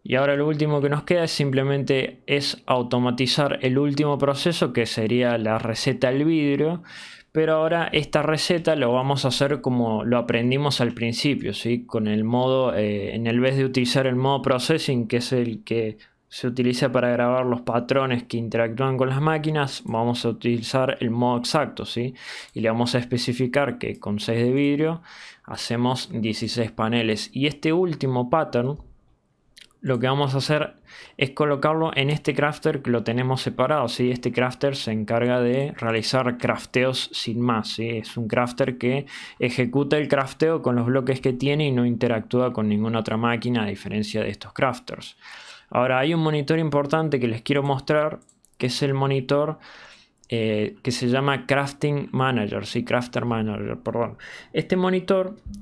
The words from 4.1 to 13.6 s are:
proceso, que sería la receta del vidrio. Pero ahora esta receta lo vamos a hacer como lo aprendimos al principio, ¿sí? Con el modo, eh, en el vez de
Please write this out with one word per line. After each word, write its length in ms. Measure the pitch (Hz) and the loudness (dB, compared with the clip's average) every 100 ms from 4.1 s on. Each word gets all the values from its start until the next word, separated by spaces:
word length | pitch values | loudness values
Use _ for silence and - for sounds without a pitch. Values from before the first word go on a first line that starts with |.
| 143 | 2
proceso, 560 | 139 139 175 165 151 | 0 0 -2 0 0
que 140 | 123 113 | 0 -2
sería 500 | - 110 123 123 117 | 0 0 2 2 0
la 220 | 110 110 | 0 0
receta 500 | 113 110 139 127 131 | -2 -2 -2 2 2
del 160 | 135 156 | 2 2
vidrio. 580 | 160 143 143 151 170 - - - - - | 2 2 2 0 -2 -8 -18 -18 -20 -4
Pero 220 | 156 160 | 0 2
ahora 360 | 156 160 170 165 | 2 2 0 0
esta 300 | 156 147 151 | -2 0 0
receta 520 | 151 156 - 175 165 156 | 2 0 2 2 2 2
lo 160 | 120 | 2
vamos 320 | 123 135 135 | 2 2 0
a 60 | 135 | 0
hacer 320 | - 139 147 | 2 0 0
como 420 | 135 123 117 107 | 0 2 2 0
lo 140 | 117 120 | 2 2
aprendimos 640 | 120 117 123 135 147 139 | 2 0 2 2 0 2
al 120 | 117 | 0
principio, 600 | 120 117 117 147 135 - | 0 -4 0 0 0 -2
¿sí? 320 | 101 117 120 - | -4 -2 -2 -2
Con 220 | 117 107 | -2 0
el 160 | 107 | 2
modo, 520 | 110 123 127 131 127 90 | 2 2 4 2 2 2
eh, 400 | 107 104 98 110 | 0 0 -4 -2
en 120 | 117 | 0
el 120 | 120 | 2
vez 160 | 131 | 2
de 100 | 135 | 2